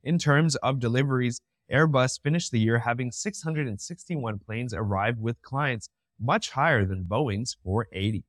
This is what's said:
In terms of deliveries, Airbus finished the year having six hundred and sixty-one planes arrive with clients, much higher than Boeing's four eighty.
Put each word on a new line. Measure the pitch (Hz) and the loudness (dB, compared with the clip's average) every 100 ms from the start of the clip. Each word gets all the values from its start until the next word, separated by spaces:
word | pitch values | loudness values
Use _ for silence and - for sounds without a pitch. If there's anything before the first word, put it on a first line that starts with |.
In | - 170 | 0 0
terms | 147 143 160 131 | 4 4 4 2
of | 123 139 | 0 0
deliveries, | 120 123 139 131 123 117 _ _ _ | 2 2 2 2 0 -2 _ _ _
Airbus | 131 160 139 127 - | 2 4 4 2 0
finished | 143 165 - | -2 0 0
the | 117 | 2
year | 110 117 | 4 2
having | 117 120 127 | 0 -2 -4
six | - 214 202 | -6 -8 -6
hundred | 160 156 139 | -6 -4 -4
and | 101 | -6
sixty-one | - 175 - 160 117 104 | -10 -14 -6 -4 -4 -6
planes | - 110 123 | -8 -6 -6
arrive | 85 104 95 107 120 | -4 -2 0 0 -2
with | 113 117 | -4 -6
clients, | - 135 147 117 - _ _ _ | -6 -2 -2 -2 -8 _ _ _
much | 113 202 - | -2 -2 -2
higher | 131 156 131 | 0 2 4
than | 95 95 | 2 -2
Boeing's | 87 107 147 101 123 - | -2 -2 0 -2 -6 -10
four | 92 101 110 | -4 -4 -4
eighty. | 92 101 107 | -4 -2 -2